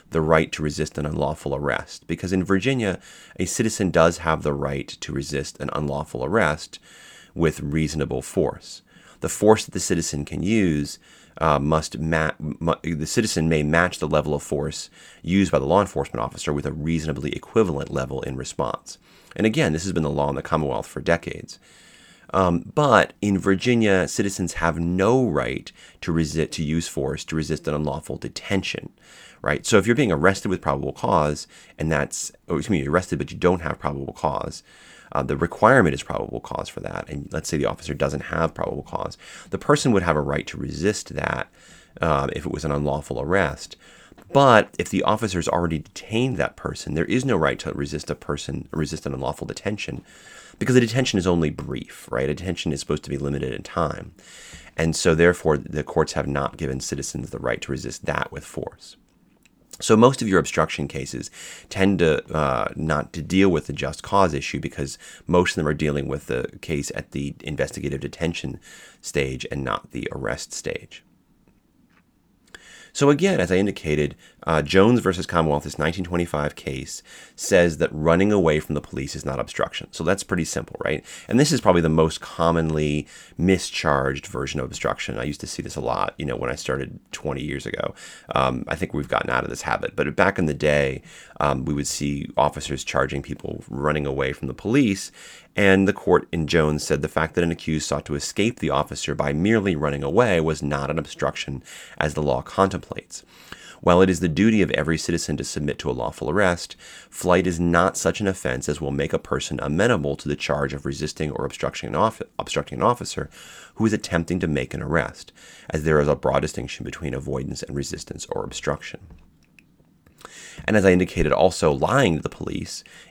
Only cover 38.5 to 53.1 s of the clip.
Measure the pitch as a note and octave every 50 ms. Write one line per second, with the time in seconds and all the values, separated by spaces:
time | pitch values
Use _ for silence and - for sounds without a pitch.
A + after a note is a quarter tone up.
38.5 | - - - - - - - - - - - - - - - - - - - -
39.5 | - - - - D3 D3 - C#3 G#2+ F#2+ F2+ E2+ D2+ D2+ D2 C#2 C#2+ - - -
40.5 | - - C2 C#2 C#2+ C#2+ E2 G#2 G#2 - - - - C#2+ - - - - - -
41.5 | _ _ - - - - - _ - - - D#2+ D2+ C#2 C#2 C#2 - - - D2+
42.5 | - D2+ - D2+ C#2+ C#2+ D2 C#2+ C2+ D2+ D2 - B1 A#1 C2 D2+ F2+ G2 F2 C#2+
43.5 | C#2 - - - - - _ - - - - - - - - - - C#3 C#3 C3
44.5 | A#2 G#2 - - - - F2 - - F#2+ - - G#2+ A2 A#2 G2+ F#2 F2 D2 -
45.5 | - F2 F2 E2 E2 D2 D2 - - - - - A2 A2+ B2+ C3+ A#2 - - -
46.5 | - - - - - - - - - D#2+ - - F#2+ B2+ C3 C3+ A2 E2 D#2 C#2
47.5 | B1+ - - C#2 - - C#2+ C#2+ D2+ D2+ - - D2 - - - D2 C#2+ - -
48.5 | C#2+ C#2+ - - - D#2+ D2+ C#2 D#2 D2+ - D2 C#2 C2 C2 B1 - - - -
49.5 | - - - G2 G#2+ G#2 - - - - - - - - - - - - - -
50.5 | - - A2 A2+ B2 B2+ A#2+ A2 A2 C3+ B2+ - - G2 E2+ F#2 F2 E2+ E2 D2
51.5 | - - C#2 C2+ C2 A#1 - - - - - - - B1 C2+ C#2 D2 D2+ E2+ F#2+
52.5 | E2+ - - E2+ C#2+ C#2 - - D2+ D2 - C#2+